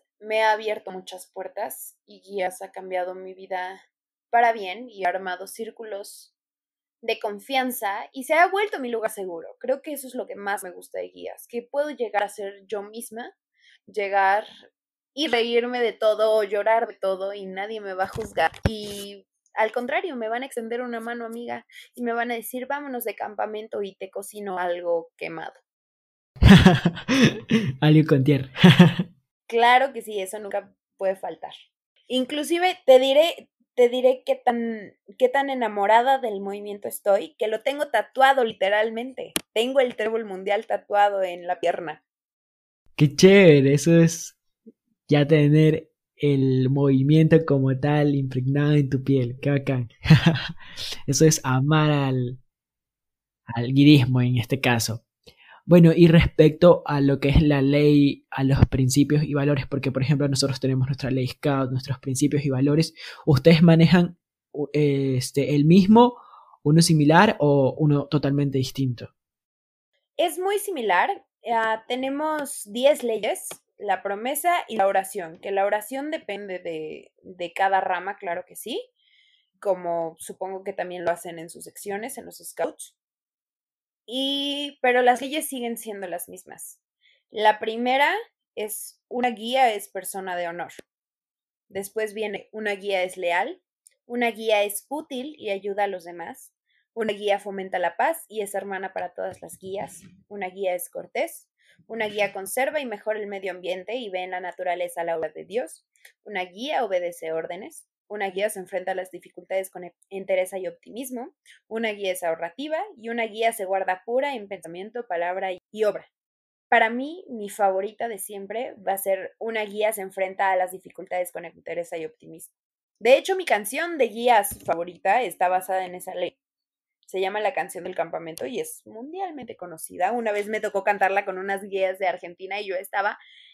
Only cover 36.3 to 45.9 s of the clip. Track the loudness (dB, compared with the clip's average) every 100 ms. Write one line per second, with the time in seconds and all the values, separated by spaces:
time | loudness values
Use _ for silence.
36.3 | -6 -8 -10 -12 -12 -12 -4 2 2 0
37.3 | -6 -4 -2 -4 -4 -2 -2 -2 2 4
38.3 | 4 0 0 0 2 0 -4 -10 -10 -12
39.3 | -12 -6 -4 0 0 0 -2 -4 -4 -6
40.3 | -8 -4 -4 -2 -6 -2 2 2 2 -4
41.3 | -6 -8 -4 -2 -2 -6 -14 _ _ _
42.3 | _ _ _ _ _ _ 2 2 8 8
43.3 | 10 10 10 8 4 6 6 6 2 -10
44.3 | -20 _ _ -20 -20 _ _ 0 2 4
45.3 | 4 6 6 6 4 -2